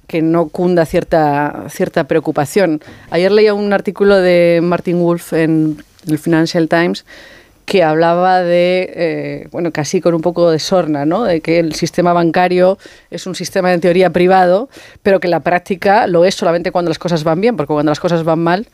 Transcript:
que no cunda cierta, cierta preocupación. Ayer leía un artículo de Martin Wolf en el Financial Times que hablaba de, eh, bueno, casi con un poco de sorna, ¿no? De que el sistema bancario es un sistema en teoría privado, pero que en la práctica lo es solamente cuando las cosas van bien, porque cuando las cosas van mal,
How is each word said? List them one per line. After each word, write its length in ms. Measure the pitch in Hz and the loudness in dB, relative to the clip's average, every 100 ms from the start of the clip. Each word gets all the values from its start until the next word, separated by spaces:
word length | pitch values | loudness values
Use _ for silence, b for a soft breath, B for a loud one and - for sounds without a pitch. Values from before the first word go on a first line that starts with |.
| - | -8
que 160 | 165 | -2
no 240 | 160 170 160 | 0 0 0
cunda 380 | - 180 175 156 | -2 0 2 0
cierta, 800 | 180 160 165 151 143 147 - 95 | -2 0 0 2 0 -2 -6 -10
cierta 360 | - 180 170 147 | -6 -4 -2 -2
preocupación. 760 | 165 156 151 143 208 180 151 B B - | -2 -2 -2 -2 0 0 -2 B B -6
Ayer 200 | 165 190 | -2 2
leía 220 | 208 214 | 4 4
un 180 | 208 208 | 2 0
artículo 440 | 196 - - 202 196 | -2 -2 0 2 4
de 460 | 180 175 170 170 | 4 4 4 2
Martin 360 | 175 175 180 175 | 0 -2 -2 0
Wolf 340 | 170 170 - | 0 -2 -4
en 500 | 165 160 160 156 151 - _ 165 | -2 0 0 0 -4 -14 _ -6
el 100 | 151 | -4
Financial 500 | 170 160 165 175 160 | 0 0 0 -2 0
Times 380 | 170 175 196 B B B B B _ - | 0 0 -4 B B B B B _ -2
que 180 | 196 | 0
hablaba 600 | 160 156 170 175 185 185 | 2 2 2 2 2 2
de, 500 | 175 175 175 185 185 - | 2 2 2 0 -4 -4
eh, 520 | 165 151 143 143 - | -4 -4 -8 -10 -10
bueno, 220 | - 170 | -8 -6
casi 260 | 156 143 185 | -6 -4 -2
con 160 | 170 165 | 0 0
un 60 | |
poco 280 | 175 170 170 | -2 0 2
de 60 | 160 | 0
sorna, 460 | - 185 156 147 147 | 0 0 0 -2 -2
¿no? 200 | 190 233 | -2 -2
De 160 | 165 | -2
que 180 | 165 170 | 0 0
el 160 | 165 - | -2 -4
sistema 380 | 165 - 175 | -4 0 0
bancario 640 | 175 170 180 180 180 180 202 B B _ | 2 0 0 0 2 2 0 B B _
es 160 | 175 190 | -14 -10
un 80 | 165 | -10
sistema 380 | 180 202 180 | -6 -2 0
en 80 | 180 | 0
teoría 280 | 175 175 180 | 2 2 2
privado, 600 | 180 180 185 180 190 269 B B - | 2 4 4 4 2 -2 B B -6
pero 160 | 208 190 | 0 0
que 80 | 180 | 0
en 40 | |
la 100 | 165 | -2
práctica 640 | 170 175 - 180 202 208 214 | 0 -2 -4 -2 0 2 2
lo 160 | 175 | 2
es 100 | 185 | 2
solamente 380 | - 185 175 175 | 2 -2 -2 -2
cuando 160 | 180 170 | -4 -2
las 100 | 151 | -4
cosas 280 | 175 170 160 | -4 -2 -2
van 160 | 160 | 0
bien, 160 | 226 220 | 0 -2
porque 160 | 156 | -2
cuando 180 | 151 151 | -2 0
las 80 | 147 | -2
cosas 240 | 175 170 | -2 -2
van 160 | 165 160 | 0 0
mal, 300 | 170 180 - | 0 -2 -6